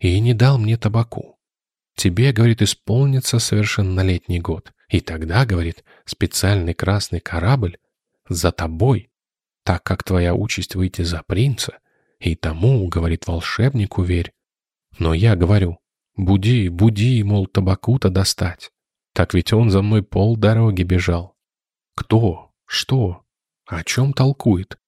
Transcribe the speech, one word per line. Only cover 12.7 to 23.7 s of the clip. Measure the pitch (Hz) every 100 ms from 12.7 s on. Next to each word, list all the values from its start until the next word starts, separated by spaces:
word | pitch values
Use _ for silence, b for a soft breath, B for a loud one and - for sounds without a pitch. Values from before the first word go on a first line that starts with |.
| 131 92
говорит, | 90 82 82 -
волшебнику | 85 - - 123 123 98 -
верь». | 90 87 85 - _ _ _ _ _ -
Но | 82
я | 82 113 92
говорю: | 87 104 90 82 _ _ _ -
«Буди, | 92 98 104 123 92
буди, | 87 110 101 120 123
мол, | 101 104 95
табаку-то | - 92 90 - 127 95
достать. | 92 92 - 90 - - _ _ _ _
Так | - 87
ведь | 92 -
он | 110 117
за | 98
мной | 104 110
полдороги | 95 95 107 113 107 113 113 92
бежал». | 90 92 87 87 87 _ _ _ _ _ _ -
«Кто? | - 110 110 80 - _ _
Что? | - - 135 95 87 _ _ _ _
О | -